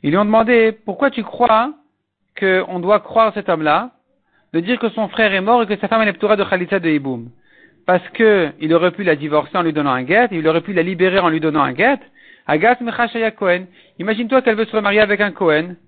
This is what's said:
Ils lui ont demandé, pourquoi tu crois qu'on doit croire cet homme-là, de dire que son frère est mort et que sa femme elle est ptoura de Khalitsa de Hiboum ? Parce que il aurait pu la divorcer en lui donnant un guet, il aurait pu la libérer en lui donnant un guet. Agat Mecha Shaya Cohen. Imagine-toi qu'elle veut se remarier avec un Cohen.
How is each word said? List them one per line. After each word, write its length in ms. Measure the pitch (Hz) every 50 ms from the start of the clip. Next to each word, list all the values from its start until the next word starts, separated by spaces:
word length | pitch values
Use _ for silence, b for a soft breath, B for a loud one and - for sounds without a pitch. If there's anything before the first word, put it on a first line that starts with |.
| -
Ils 60 | 143
lui 80 | 151 190
ont 80 | 208
demandé, 480 | 208 214 226 226 214 247 233 226 220 214
pourquoi 360 | - _ - 190 - 277 277
tu 140 | 277 - 214
crois 500 | - - - 240 233 220 220 233 285 302 _ _ _ _ _ _ _ _ _ _ _ _ -
qu'on 420 | - 190 185 185 185 - 185 180
doit 180 | 170 185 208 208
croire 340 | 214 - - 226 226 220 196
cet 140 | 214 196 -
homme-là, 440 | 175 160 156 156 147 175 220 254 _ _ _ _ _ _ _ _ _ _ _ _
de 80 | - 165
dire 180 | 170 190 247 233
que 120 | - 220
son 180 | - - 220 185
frère 260 | - - 226 208 190
est 60 | 190
mort 240 | 185 208 240 247 233
et 40 | 190
que 100 | 214 196
sa 100 | - 202
femme 140 | 226 226
elle 80 | 220 208
est 40 | 190
ptoura 220 | - - 208 214
de 80 | 202 202
Khalitsa 360 | 190 - 185 180 175 196 196
de 100 | 175 165
Hiboum ? 400 | 156 147 139 139 127 117 117 120 120 b b b b b b b b b b
Parce 200 | - 180 180 - -
que 420 | - - 226 220 208 196 170 147 139 -
il 140 | 156 156 165
aurait 180 | 170 165 180
pu 120 | 170 - 202
la 120 | 175 160
divorcer 420 | 139 143 156 147 151 143 143 - 196
en 40 |
lui 100 | 175 165
donnant 220 | 156 151 147 143 131
un 100 | 127 127
guet, 240 | 123 175 214 247 233
il 140 | 202 165 156 156
aurait 100 | 160 170
pu 140 | 165 - 202
la 100 | 175 165
libérer 360 | 175 190 165 185 185 180 196
en 100 | 180 170
lui 100 | 156 160
donnant 240 | 151 160 147 156 139
un 80 | 135
guet. 280 | 127 120 190 247 285 262 - - b b b b b b b
Agat 320 | b 147 151 175 226 247 247
Mecha 260 | 247 233 214 - 240 226
Shaya 240 | - 233 226 220
Cohen. 360 | 220 - 202 185 175 180 185 180 b b b b b b
Imagine-toi 440 | 165 208 220 208 240 220 262 262
qu'elle 160 | 262 254 220 208
veut 80 | 220
se 100 | 214 -
remarier 240 | 220 208 202 202 208
avec 220 | 214 202 208 196
un 100 | 208 202
Cohen. 460 | - - 196 165 151 151 160 180 180 - _